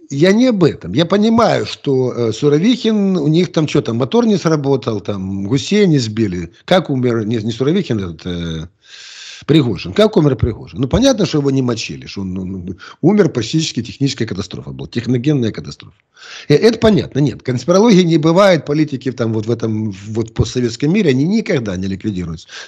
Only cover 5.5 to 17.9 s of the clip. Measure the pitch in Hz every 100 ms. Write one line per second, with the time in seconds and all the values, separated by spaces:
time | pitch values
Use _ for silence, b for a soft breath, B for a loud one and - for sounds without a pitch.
5.5 | 135 - 208 196 147 113 107 107 90 82
6.5 | b - 180 156 135 123 117 107 117 107
7.5 | 110 135 196 - 110 92 80 90 87 85
8.5 | 80 85 _ B B B B B B -
9.5 | 156 123 90 85 92 214 202 147 131 -
10.5 | - - - 127 180 277 220 185 151 139
11.5 | 135 123 113 - 67 131 101 95 92 92
12.5 | 95 87 90 B B 151 208 175 123 110
13.5 | 160 156 - 110 - 135 - 107 95 90
14.5 | 62 - 65 - 117 110 123 123 143 113
15.5 | - 69 - - _ _ B B B B
16.5 | 147 220 220 220 180 - 135 143 - -
17.5 | 123 - 185 233